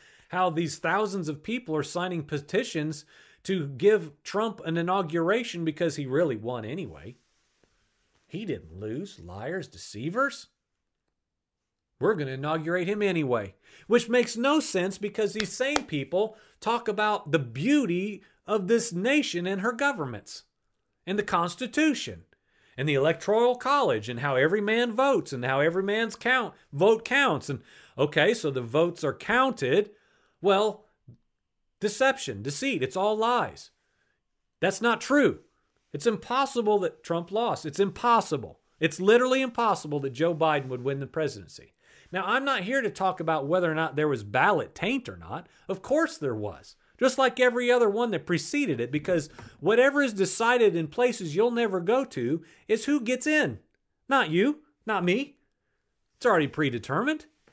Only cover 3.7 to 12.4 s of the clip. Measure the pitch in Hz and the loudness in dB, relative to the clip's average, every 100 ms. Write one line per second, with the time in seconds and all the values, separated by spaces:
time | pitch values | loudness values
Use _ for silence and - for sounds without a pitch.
3.7 | 131 196 214 160 - - 202 220 - 165 | 2 4 4 0 -14 -6 -4 -4 -4 -4
4.7 | 165 170 190 165 165 165 226 240 170 160 | -2 0 0 0 0 2 0 -2 -4 -4
5.7 | 151 170 151 135 139 165 113 110 123 107 | 0 -2 -2 -2 2 2 0 -6 -8 -8
6.7 | 160 131 80 85 127 _ _ _ _ _ | -10 -10 -14 -18 -20 _ _ _ _ _
7.7 | _ _ _ _ _ _ 175 214 107 80 | _ _ _ _ _ _ -10 -8 -8 -10
8.7 | 87 107 127 196 - 87 95 123 185 - | -12 -8 -8 -10 -14 -16 -12 -8 -8 -10
9.7 | - - 104 143 214 277 - - _ _ | -16 -16 -10 -6 -2 -2 -4 -16 _ _
10.7 | _ _ _ _ _ _ _ _ _ _ | _ _ _ _ _ _ _ _ _ _
11.7 | _ _ _ 160 202 139 131 | _ _ _ 0 0 -4 -6